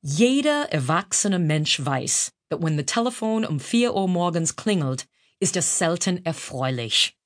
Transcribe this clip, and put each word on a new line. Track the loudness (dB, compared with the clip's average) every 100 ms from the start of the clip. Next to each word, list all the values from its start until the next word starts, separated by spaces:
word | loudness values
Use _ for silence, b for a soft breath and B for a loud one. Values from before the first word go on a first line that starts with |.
Jeder | -4 2 4 4 2 0 0
erwachsene | -2 0 0 0 -2 0 2
Mensch | 2 2 0 -2
weiß, | 0 -2 0 -2 -2 _ _
that | -4
when | 0 0
the |
telephone | 0 0 -2 -2 -2 -2 -2
um | -4
vier | 0 2 2
Uhr | 2 0
morgens | 2 2 0 -2 -2
klingelt, | 0 0 0 -4 -8 _ _ _
ist | -2 0
es | 0 0
selten | 0 0 0 -2
erfreulich. | -4 -6 -8 -4 -2 -2 -2 0 0 _